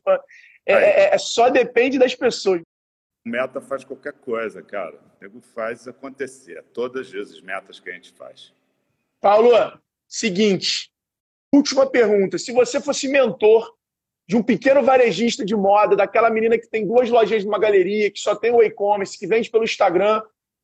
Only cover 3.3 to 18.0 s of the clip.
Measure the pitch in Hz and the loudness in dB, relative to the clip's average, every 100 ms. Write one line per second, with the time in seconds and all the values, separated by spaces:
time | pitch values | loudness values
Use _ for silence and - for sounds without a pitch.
3.3 | 120 135 135 120 135 - 127 147 - - | -8 -6 -10 -10 -12 -12 -16 -16 -14 -8
4.3 | 113 110 92 80 101 85 71 _ _ 98 | -8 -8 -12 -14 -12 -12 -14 _ _ -20
5.3 | 117 _ 117 113 120 127 120 135 131 127 | -20 _ -12 -10 -10 -16 -20 -18 -12 -14
6.3 | - 85 80 - - 123 131 104 95 95 | -14 -20 -20 -16 -10 -10 -10 -12 -14 -14
7.3 | - 95 95 - 90 90 90 - - 64 | -16 -14 -14 -14 -20 -18 -18 -20 -20 -20
8.3 | - - _ _ _ _ _ _ _ 202 | -20 -20 _ _ _ _ _ _ _ 2
9.3 | 214 240 226 156 - _ _ _ - 226 | 4 6 4 2 -6 _ _ _ -8 -4
10.3 | 180 214 185 - - - _ _ _ _ | 0 0 0 -2 -6 -10 _ _ _ _
11.3 | _ _ 285 285 269 269 262 214 208 190 | _ _ 2 2 2 2 2 2 2 0
12.3 | 175 - 247 240 269 294 - 269 277 247 | -4 -4 0 0 -2 -4 -6 -2 0 0
13.3 | - 214 226 220 _ _ _ _ _ - | 2 4 4 2 _ _ _ _ _ -4
14.3 | 214 196 208 269 277 247 262 233 165 233 | -2 0 0 2 2 4 4 4 0 -4
15.3 | - 208 214 196 202 202 196 196 226 226 | -4 -6 -2 2 2 4 2 0 2 0
16.3 | 220 220 226 - 220 196 233 240 240 214 | 2 0 -2 -4 -6 0 0 2 2 2
17.3 | 220 202 202 214 196 180 208 | -2 -4 -2 2 2 0 0